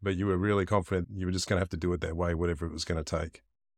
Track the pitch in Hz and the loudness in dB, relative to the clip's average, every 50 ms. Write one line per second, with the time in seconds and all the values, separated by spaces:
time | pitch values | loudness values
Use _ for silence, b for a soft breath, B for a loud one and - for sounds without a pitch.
0 | 98 98 95 90 98 101 92 90 95 104 104 101 95 - 107 101 90 - 98 92 | -2 -2 0 2 2 2 2 2 2 2 2 2 2 2 2 2 2 2 0 0
1 | 90 - 104 95 92 90 92 92 - - 101 90 95 90 - 82 87 87 87 82 | 0 -2 -4 -2 -2 0 0 0 0 0 2 2 2 0 -2 -2 0 0 0 0
2 | 82 82 80 82 87 87 85 80 87 85 85 78 85 82 76 78 - - 85 80 | -2 -2 -2 0 0 0 0 2 0 0 0 -2 -4 -6 -6 -4 -4 -2 -2 -2
3 | 76 - - 80 80 80 - - _ _ _ _ _ _ _ | -2 -2 -2 -2 -2 -4 -8 -14 _ _ _ _ _ _ _